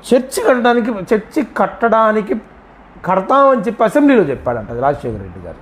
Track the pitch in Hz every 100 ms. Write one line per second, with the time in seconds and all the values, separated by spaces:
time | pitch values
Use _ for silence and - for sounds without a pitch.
0 | - 254 254 - 440 254 240 240 226 214
1 | 180 220 - - 277 - 196 - 233 220
2 | 220 214 214 220 - - - - - -
3 | - 220 - 269 277 262 202 220 220 294
4 | 285 262 165 123 - 120 104 120 135 147
5 | 131 107 95 90 87 80